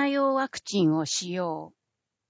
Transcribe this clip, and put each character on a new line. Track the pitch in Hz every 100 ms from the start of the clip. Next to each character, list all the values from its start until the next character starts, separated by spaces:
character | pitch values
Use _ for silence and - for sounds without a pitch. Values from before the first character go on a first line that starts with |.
| 277
用 | 277 269
ワ | 269 262
ク | -
チ | - 202
ン | 160 160
を | 151
使 | - 180
用。 | 180 175 156 160 _ _ _ _ _